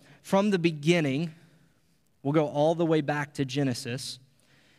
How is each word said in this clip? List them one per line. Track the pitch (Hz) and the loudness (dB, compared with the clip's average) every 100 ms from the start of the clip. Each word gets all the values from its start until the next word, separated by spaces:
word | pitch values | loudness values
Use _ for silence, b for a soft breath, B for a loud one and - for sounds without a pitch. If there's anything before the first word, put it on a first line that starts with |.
| B B | B B
from | - 196 208 | 0 2 2
the | 185 | 2
beginning, | 170 151 147 175 147 135 135 b b b b b b _ _ _ | 0 0 0 2 2 -2 -4 b b b b b b _ _ _
we'll | 139 | 0
go | 156 147 | 2 2
all | 147 156 170 | 2 2 2
the | 165 | 2
way | 156 | 2
back | 147 147 143 - | 0 -4 -4 -4
to | 135 | -4
Genesis. | 135 139 120 120 131 - - - _ b b b | 0 -2 -2 -6 -10 -10 -14 -20 _ b b b